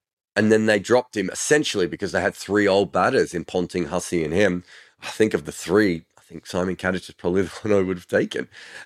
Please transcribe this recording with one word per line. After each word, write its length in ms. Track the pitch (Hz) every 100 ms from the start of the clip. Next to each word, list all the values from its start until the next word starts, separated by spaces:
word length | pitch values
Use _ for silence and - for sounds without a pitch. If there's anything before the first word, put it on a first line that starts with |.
| _ _ _ 101
And 160 | 107
then 140 | 110 110
they 140 | 107
dropped 380 | 92 123 - 107
him 120 | 95
essentially 560 | - - 151 151 104 87
because 260 | 82 95
they 100 | 90
had 120 | 95
three 340 | - - 104 101
old 240 | 95 92
batters 420 | 92 101 127 85
in 120 | 85 73
Ponting, 400 | 92 85 92 76
Hussey 380 | 90 - 87
and 100 | 76
him. 300 | 90 101 90 - - - _
I 60 | -
think 260 | - 110
of 120 | 90 76
the 60 |
three, 540 | - - 98 104 82 - _
I 40 |
think 240 | _ 82 -
Simon 300 | 92 92 87
Katich 340 | 92 92 -
is 60 | -
probably 260 | 87 95
<laughs> 20 |
the 60 | 87 -
one 120 | 110
I 80 | 101
would 160 | 92 90
have 100 | -
taken. 400 | 101 - 65 65 - - -